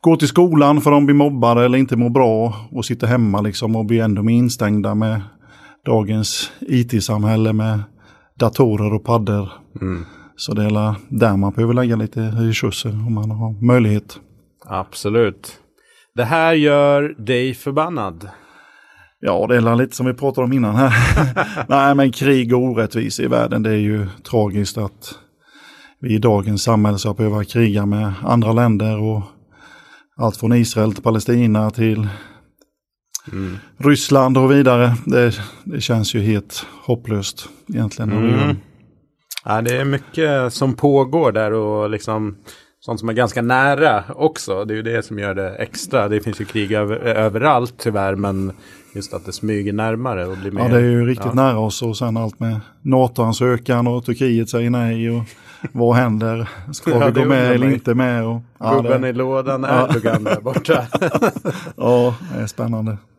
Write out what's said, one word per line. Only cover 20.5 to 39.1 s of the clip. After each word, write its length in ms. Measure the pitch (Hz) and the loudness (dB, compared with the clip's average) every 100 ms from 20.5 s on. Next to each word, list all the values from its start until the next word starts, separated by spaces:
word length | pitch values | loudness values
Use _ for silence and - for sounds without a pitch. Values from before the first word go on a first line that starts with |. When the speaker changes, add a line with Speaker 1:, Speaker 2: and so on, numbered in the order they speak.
Speaker 1:
innan 220 | 135 113 107 | 2 2 2
här. 180 | 135 113 123 - 135 127 - - - | 2 4 4 2 2 0 -4 -4 -2
<laughs> 40 | |
Nej, 260 | 139 139 143 | 2 4 4
men 160 | 135 | 2
krig 420 | 120 135 135 120 | 2 2 2 2
och 80 | 123 | 0
orättvisa 640 | 127 113 110 113 110 - | 0 -2 -2 -4 -6 -4
i 40 | 120 | -2
världen, 360 | 120 120 120 | 0 0 -2
det 60 | 110 | 0
är 40 | 107 | 0
ju 300 | 104 107 95 - - | 0 -2 -4 -8 -4
tragiskt 480 | 117 104 101 101 - | 0 0 -2 -4 -4
att 380 | 101 _ - - _ _ _ - - - - _ | -8 _ -20 -20 _ _ _ -20 -20 -20 -20 _
vi 120 | 131 107 | -2 0
i 20 | |
dagens 440 | 117 104 98 104 | 2 2 0 -2
samhälle 340 | - 110 104 98 | 0 2 2 0
ska 160 | 110 | -4
behöva 300 | 95 107 104 | -2 -2 -2
kriga 420 | 101 117 113 104 101 | -2 0 2 2 0
med 280 | 104 107 95 | -2 -2 -4
andra 300 | - 120 110 | 0 2 2
länder 460 | 113 120 104 107 107 | 2 2 2 0 -2
och 220 | 110 107 98 _ _ _ - - - - _ - | -2 -4 -6 _ _ _ -20 -20 -20 -20 _ -4
allt 200 | 117 - | -4 -2
från 160 | 113 | 2
Israel 400 | 120 117 113 110 | 2 2 0 0
till 100 | 95 | 0
Palestina 680 | 120 113 - 120 120 107 107 | -2 -2 0 2 2 2 0
till 360 | 113 113 107 107 101 - - _ _ _ _ _ _ _ - - | 0 0 0 -4 -8 -18 -20 _ _ _ _ _ _ _ -16 -12
Speaker 2:
Mm. 260 | 95 95 95 - _ | -10 -10 -10 -18 _
Speaker 1:
Ryssland 600 | 135 143 - 135 131 131 | 2 2 4 2 4 4
och 140 | 131 | 6
vidare. 420 | 139 127 120 123 120 - | 6 6 4 4 2 0
Det, 280 | 127 120 107 101 - | 2 2 0 -10 -14
det 180 | - 160 | -10 -8
känns 320 | - 117 104 113 | -2 -2 0 -2
ju 40 | |
helt 440 | 104 104 - - - - - | 0 0 -2 -14 -14 -14 -4
hopplöst 640 | 120 - 107 95 - - - - | -4 -2 -6 -6 -10 -18 -20 -10
egentligen. 420 | 165 110 - 110 | -4 -4 -4 -4
Speaker 2:
Mm. 440 | 110 113 - 147 95 - _ _ _ _ | 0 2 2 0 -2 -8 _ _ _ _